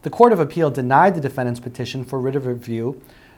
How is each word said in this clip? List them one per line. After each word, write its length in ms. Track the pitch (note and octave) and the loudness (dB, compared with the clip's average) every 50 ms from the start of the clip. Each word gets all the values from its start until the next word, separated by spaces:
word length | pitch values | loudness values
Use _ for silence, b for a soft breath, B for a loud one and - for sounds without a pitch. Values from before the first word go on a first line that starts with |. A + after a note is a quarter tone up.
the 80 | - D#3 | -8 -10
Court 220 | - - A#3 A#3+ | 4 6 6 6
of 60 | A3 F3+ | 6 4
Appeal 320 | D#3 C#3+ - E3+ D#3+ D3 | 0 -2 0 0 0 0
denied 460 | B2 C#3 B2+ B2 C3 C#3+ E3+ G3 F#3+ | 0 -2 -2 2 4 6 6 4 2
the 40 | E3 | 0
defendant's 380 | C#3 C3+ - - B2+ A#2+ A#2+ A#2+ | -4 -6 -4 -2 -4 -4 -4 -6
petition 460 | - A#2+ A#2+ - B2 A#2 - C3 B2+ | -10 -14 -10 -8 -10 -8 -8 -10 -8
for 160 | - - C3+ | -6 -6 -4
writ 160 | B2+ C3+ C3+ | -4 -2 -4
of 100 | C#3+ C3 | -4 -4
review. 560 | B2+ B2 A#2+ A#2+ A#2+ A#2 A2+ A2+ B2 C#3+ - b b b b b b b | -4 -6 -6 -8 -8 -6 -4 -4 -6 -6 -8 b b b b b b b